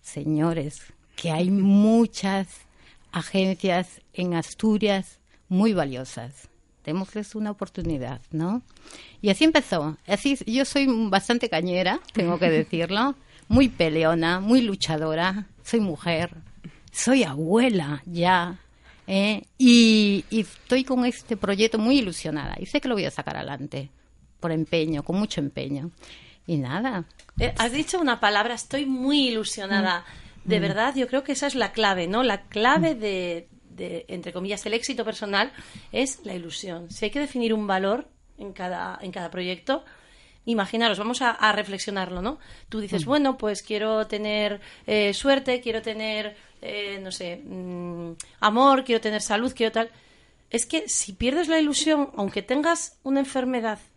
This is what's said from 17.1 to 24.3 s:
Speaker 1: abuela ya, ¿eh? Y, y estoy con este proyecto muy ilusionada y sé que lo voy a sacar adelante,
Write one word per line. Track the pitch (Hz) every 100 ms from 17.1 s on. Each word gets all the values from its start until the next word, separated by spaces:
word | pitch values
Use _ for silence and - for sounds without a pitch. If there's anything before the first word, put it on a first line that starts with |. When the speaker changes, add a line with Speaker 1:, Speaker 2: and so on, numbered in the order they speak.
| 269
Speaker 1:
abuela | 185 135 160 214 254 196 143 147 -
ya, | 170 175 185 175 190 - _ - - -
¿eh? | 196 202 208 - _
Y, | 254 240 226 220 208 196 -
y | 220
estoy | 202 - - 254
con | 262 254
este | 247 247 - 214
proyecto | 196 196 220 226
muy | 214 277
ilusionada | 208 170 160 151 139 -
y | 185
sé | 294
que | 262
lo |
voy | 220
a | 143
sacar | - 147 147
adelante, | 143 139 143 135 139 _ _ _ _